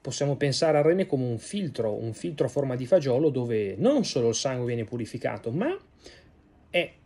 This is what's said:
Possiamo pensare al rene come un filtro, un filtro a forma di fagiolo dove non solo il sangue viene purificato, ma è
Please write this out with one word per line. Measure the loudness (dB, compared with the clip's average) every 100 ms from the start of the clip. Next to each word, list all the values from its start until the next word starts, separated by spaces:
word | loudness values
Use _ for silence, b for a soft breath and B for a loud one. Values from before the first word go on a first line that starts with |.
Possiamo | -8 -2 -2 0
pensare | 0 2 4 6
al |
rene | 6 4 2
come | 0
un | 0 -4
filtro, | -6 -6 -6 -2 -2
un | -2 -6
filtro | -6 -8 -2 -2
a |
forma | 0 -2 -4
di | 4
fagiolo | 4 4 2 2
dove | 2 0 0 -2 0
non | 2 2
solo | 2 2 2
il |
sangue | 2 -2 -2
viene | -2 -2
purificato, | -4 -6 -6 -6 -6 -4 -4
ma | -2 -2 -4 -10 B B B B _ _ _ _
è | -2 -2 -8